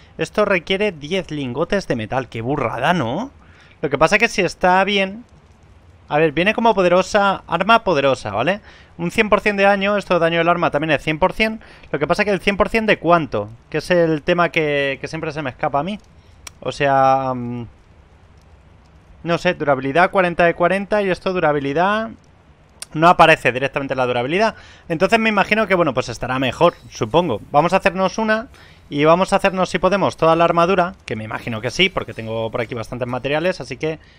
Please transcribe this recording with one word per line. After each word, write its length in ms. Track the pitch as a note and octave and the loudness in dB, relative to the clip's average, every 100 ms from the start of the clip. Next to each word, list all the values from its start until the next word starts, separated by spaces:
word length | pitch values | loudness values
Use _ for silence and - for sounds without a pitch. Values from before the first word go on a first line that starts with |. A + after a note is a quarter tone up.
| - - | -16 -8
esto 280 | D#3+ - G#3 | -6 -2 0
requiere 460 | F#3+ - F#3+ G#3 | 0 -2 -2 -2
diez 380 | D#3+ D3 F#3+ E3 | -6 -6 -6 -6
lingotes 580 | D3+ C3 B2+ E3+ G3+ - | -6 -6 -4 -2 -2 -4
de 80 | C3 | -6
metal. 320 | G#2+ B2+ B2 | -4 -6 -6
Qué 140 | A#2 | -8
burrada, 540 | A#2 D3 A#2 A#2+ C#3 F3+ | -6 -2 -4 -2 -2 -2
¿no? 340 | A2+ D3+ C4+ - - - - - | -2 -4 -8 -12 -20 -20 -20 -8
Lo 80 | D3 | -4
que 80 | C3+ | 0
pasa 180 | D#3+ G#3 | 2 2
que 100 | A3+ | 0
si 120 | - | 0
está 420 | E3+ - F#3 F#3 | -4 0 2 2
bien. 420 | G3 G3+ F#3+ G#3+ - - _ _ - - _ - - | 2 0 -2 -6 -18 -20 _ _ -20 -20 _ -20 -4
A 80 | D3 | 0
ver, 140 | D#3+ | 2
viene 240 | C#3+ F#3+ A3 | 2 0 2
como 180 | A3+ | 2
poderosa, 680 | G3 F3+ F3 F3+ G#3 G3+ F#3 - | 4 4 4 2 2 0 -2 -4
arma 380 | E3+ G3 A3+ | -2 4 2
poderosa, 480 | G#3+ D3+ C#3 B2+ A2 | 4 2 2 0 -2
¿vale? 300 | G2+ C#3 G3+ - - - - | -2 -2 -2 -6 -20 -20 -8
Un 140 | E3+ | -4
cien 180 | - G#3+ | 0 2
por 120 | G3+ | 2
cien 160 | G#3+ G3+ | 0 2
de 60 | |
daño, 320 | G3 G3+ G3 G#3 | 4 4 0 -2
esto 200 | - F3 | 0 2
de 40 | |
daño 200 | E3 E3+ | 2 2
del 100 | E3 | 2
arma 220 | F3 D#3 | 2 2
también 200 | C#3+ D#3+ | 0 0
es 120 | C#3+ | -2
cien 160 | - D#3 | -2 0
por 140 | F#3 | 0
cien. 260 | - A3 A3 - - - | 0 -2 -4 -14 -20 -8
Lo 80 | D3 | -4
que 80 | D3 | -2
pasa 180 | E3+ G3+ | 0 0
que 60 | |
el 80 | F#3 | 0
cien 180 | - F#3+ | 0 0
por 120 | G#3 | 0
cien 180 | A3+ G#3+ | 0 0
de 100 | F3+ | 0
cuánto, 520 | D#3+ E3+ C#3 A2+ G#2 A2+ _ | 4 2 2 -4 -6 -12 _
que 80 | D#3 | -6
es 140 | - | 0
el 320 | F3+ E3 D#3 | 2 2 0
tema 260 | D#3 F3 E3+ | 0 0 0
que, 480 | E3 D3+ C#3+ C#3 C3+ | 0 -2 0 -2 -4
que 80 | C#3+ | -8
siempre 240 | D#3+ D#3+ | -10 -8
se 120 | D3 | -8
me 80 | C#3 | -8
escapa 280 | - D3+ C#3+ | -4 -2 -2
a 40 | |
mí. 160 | E3 G#3 - - - - - - | -4 -8 -14 -20 -20 -20 -20 -14
O 100 | B2+ | -10
sea, 640 | - C#3+ C3+ C3+ C3+ C3 B2+ | -4 0 4 4 2 0 -6
mm, 320 | A#2+ A#2+ A2 - _ - _ _ _ _ _ - _ - _ - _ - | -8 -10 -12 -16 _ -20 _ _ _ _ _ -20 _ -20 _ -20 _ -12
no 140 | - E3+ | -4 -2
sé, 160 | F3+ | 0
durabilidad 560 | E3 D3 C3+ C3+ C#3+ F#3 | 0 0 0 0 2 2
cuarenta 360 | G3+ F3+ E3+ E3+ | 2 0 2 2
de 100 | E3 | 2
cuarenta 480 | F3 F#3+ G3 G#3+ | 0 0 -2 -2
y 60 | G3 | 0
esto 220 | F3 F#3+ | -2 -4
durabilidad. 800 | F#3 D#3 D3 C#3 C#3+ F#3+ G#3+ A3+ - _ _ _ _ _ - - | -2 0 0 0 0 0 0 -6 -12 _ _ _ _ _ -20 -10
No 160 | D#3 E3+ | 2 4
aparece 420 | F3+ E3 D#3 C3 | 6 6 6 2
directamente 440 | A#2+ C3+ D3 C3+ C3 | -2 -2 -4 -6 -2
la 120 | B2+ | -2
durabilidad. 480 | B2 B2+ F3+ A3 - - - - | -2 -2 0 -2 -4 -16 -18 -8
Entonces 300 | D#3+ F#3+ A3+ | -2 2 2
me 100 | A3 | 2
imagino 380 | G#3 F#3 G#3+ G#3+ | 0 0 0 0
que, 80 | F#3+ | 2
bueno, 180 | D#3+ | 0
pues 160 | B2+ B2+ | 0 -4
estará 300 | A2+ - B2+ | -6 -6 -2
mejor, 340 | C3 - D3+ - - | -2 2 0 0 -10
supongo. 520 | - A#2 D3 F3 G#2 - | -8 -2 0 0 -4 -2
Vamos 220 | C#3+ E3+ | 0 2
a 40 | F#3 | 2
hacernos 400 | G3 F3+ F#3+ - | 0 0 -4 -2
una 300 | A3 A3 A3+ - - - - | -2 -2 -6 -18 -20 -20 -10
y 140 | C#3+ | 0
vamos 300 | D3+ E3+ F#3+ | 4 4 4
a 20 | F#3+ | 2
hacernos, 340 | G3 F#3 F3+ | 0 0 -2
si 80 | F#3 | 0
podemos, 400 | F#3 G3 F3 - | 0 0 0 0
toda 180 | E3 E3 | 2 4
la 100 | E3+ | 2
armadura, 500 | E3+ E3+ F#3+ F3 F#3+ - | 2 2 2 -2 -4 -10
que 100 | A2 | -10
me 100 | G#2+ | -8
imagino 360 | A#2 - A2 | -10 -8 -6
que 80 | A#2+ | -6
sí, 200 | - F#3 | 0 0
porque 240 | F3 A2 | -2 -8
tengo 360 | A2+ A2 A2+ A2+ | -10 -8 -6 -6
por 120 | A#2+ | -6
aquí 120 | A2+ | -8
bastantes 340 | D#3+ C#3 B2 B2 | -8 -10 -8 -6
materiales, 520 | B2+ C3+ D3+ F3 F3+ | -6 -4 -2 -2 -4
así 160 | C3 B2 | -8 -8
que 240 | D#3 D#3 - | -8 -8 -14